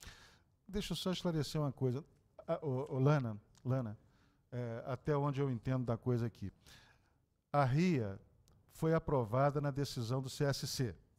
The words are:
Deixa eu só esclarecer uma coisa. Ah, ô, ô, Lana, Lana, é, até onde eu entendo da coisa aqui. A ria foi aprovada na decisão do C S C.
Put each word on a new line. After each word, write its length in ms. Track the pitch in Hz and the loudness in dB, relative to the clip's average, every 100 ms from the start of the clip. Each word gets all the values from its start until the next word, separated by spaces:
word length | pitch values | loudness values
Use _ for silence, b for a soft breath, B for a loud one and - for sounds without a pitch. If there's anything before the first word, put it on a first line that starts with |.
| b b b b b _ - | b b b b b _ -8
Deixa 260 | 202 - | -4 -2
eu 40 | 170 | -2
só 160 | 190 | -2
esclarecer 480 | 175 180 160 139 156 | 0 0 0 0 0
uma 120 | 147 | -2
coisa. 300 | - 131 123 - _ _ - - | 0 0 0 -6 _ _ -14 -4
Ah, 100 | 165 | -2
ô, 320 | 151 127 139 | -2 -2 -2
ô, 40 | 131 | 2
Lana, 400 | 135 151 120 107 - - | 4 4 2 -6 -12 -10
Lana, 340 | 123 131 117 104 _ _ _ _ _ | -2 -2 -2 -8 _ _ _ _ _
é, 320 | 123 120 117 - | -8 -6 -8 -8
até 300 | 127 - 147 | -6 -2 0
onde 240 | 143 135 | 0 0
eu 100 | 139 | -2
entendo 340 | 120 - 131 | -2 -2 -2
da 120 | 120 113 | 0 -2
coisa 280 | - 120 117 | 0 0 0
aqui. 260 | - 95 - b b b b b b _ _ _ | -4 -10 -12 b b b b b b _ _ _
A 120 | 143 | 2
ria 540 | 135 139 185 151 104 98 - _ _ _ _ | 4 4 4 4 0 -6 -14 _ _ _ _
foi 240 | - 160 | -4 0
aprovada 680 | 160 - 143 113 123 143 143 | 0 2 0 2 2 2 2
na 100 | 143 | -2
decisão 520 | 135 143 - 113 131 | -2 -4 -2 -2 -2
do 80 | 131 | -4
C 140 | - | -2
S 220 | 143 131 - | 0 0 -4
C. 280 | - 123 - - | -2 -4 -4 -14